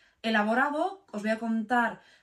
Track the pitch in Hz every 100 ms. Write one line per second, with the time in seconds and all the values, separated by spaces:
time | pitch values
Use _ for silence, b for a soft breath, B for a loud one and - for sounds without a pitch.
0 | b b 226 220 208 240 285 294 370 392
1 | - 208 214 220 233 226 220 240 226 -
2 | B B